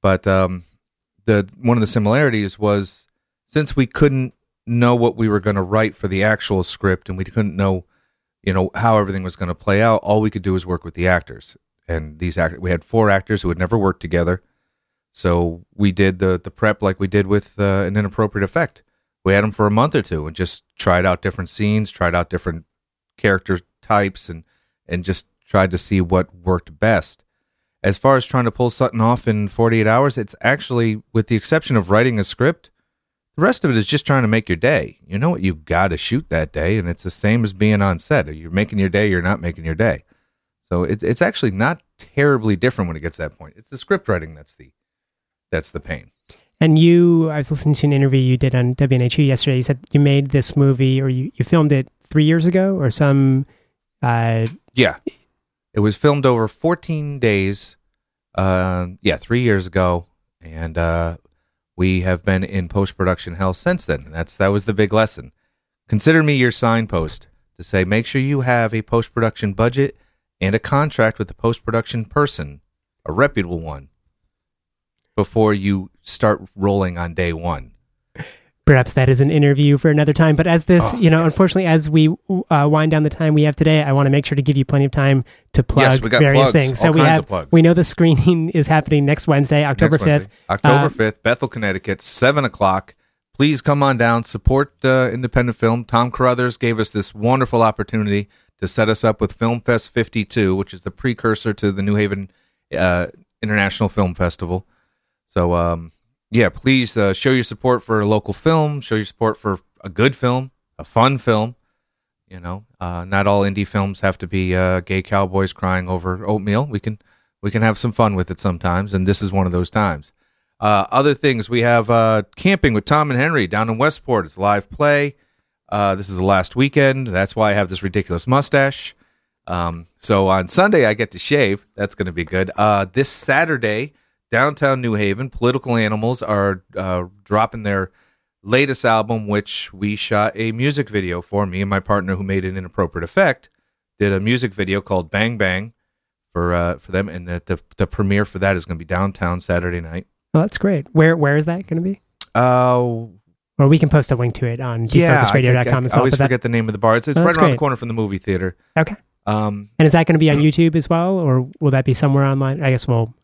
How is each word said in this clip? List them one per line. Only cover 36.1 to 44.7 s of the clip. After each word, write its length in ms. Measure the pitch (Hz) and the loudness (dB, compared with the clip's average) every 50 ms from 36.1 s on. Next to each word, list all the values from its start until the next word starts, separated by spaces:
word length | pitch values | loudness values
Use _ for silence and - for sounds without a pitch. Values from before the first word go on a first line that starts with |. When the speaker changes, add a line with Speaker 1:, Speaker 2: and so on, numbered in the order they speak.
| 120 131 - - | -4 -4 -4 -2
Speaker 1:
that 240 | 82 80 78 - - | -4 -4 -4 -4 -4
day, 240 | 76 78 90 107 | -4 -2 0 -2
and 100 | 110 87 | -2 -2
it's 140 | 87 85 - | -4 -8 -6
the 100 | - 90 | -8 -12
same 320 | - - - 104 110 120 113 | -10 -2 0 0 2 2 0
as 80 | 101 | -2
being 300 | 95 92 107 107 107 101 | 0 0 2 2 2 2
on 160 | 98 98 90 85 | 2 0 0 -2
set. 340 | - - 151 131 80 73 76 | -2 -2 0 0 0 -4 -10
You're 180 | 78 80 82 | -14 -12 -4
making 260 | 87 98 107 101 110 | -2 -2 -2 -2 0
your 120 | 101 98 95 | -2 -2 0
day, 200 | 87 101 107 104 | 2 0 0 2
you're 140 | 92 90 85 | 0 0 0
not 180 | 92 104 - | -2 -4 -2
making 240 | 82 87 80 82 80 | -4 -8 -8 -6 -8
your 100 | 82 80 | -8 -2
day. 300 | 82 113 110 76 69 _ _ _ _ _ _ _ _ _ _ _ _ _ _ | 0 0 0 0 -4 _ _ _ _ _ _ _ _ _ _ _ _ _ _
So 140 | 90 87 90 | -4 -4 -2
it, 180 | - 101 104 | -2 -4 -4
it's 200 | - 87 117 - | -2 -4 -2 0
actually 300 | 175 202 - - - 113 | -2 -2 -2 -2 -4 -4
not 300 | 92 95 113 143 175 - _ _ _ | -2 0 -2 -2 -2 -4 _ _ _
terribly 580 | _ - _ _ 143 143 147 139 123 107 110 101 | _ -20 _ _ 0 0 0 0 0 0 -2 -2
different 320 | 85 120 127 - - 95 | 0 0 -2 -2 -2 -6
when 80 | 87 80 | -6 -6
it 60 | 78 | -8
gets 160 | 76 82 - | -10 -10 -10
to 60 | - 82 | -8 -12
that 140 | 78 - | -12 -12
point. 180 | _ 78 76 _ | _ -20 -20 _
It's 120 | - _ _ | -20 _ _
the 80 | 139 | -20
script 300 | 131 - _ 196 185 _ | -20 -4 _ -4 -4 _
writing 280 | - 98 87 78 80 80 | -2 -4 -4 -4 -10 -18
that's 200 | 73 73 _ _ | -20 -20 _ _
the, 160 | _ - _ | _ -20 _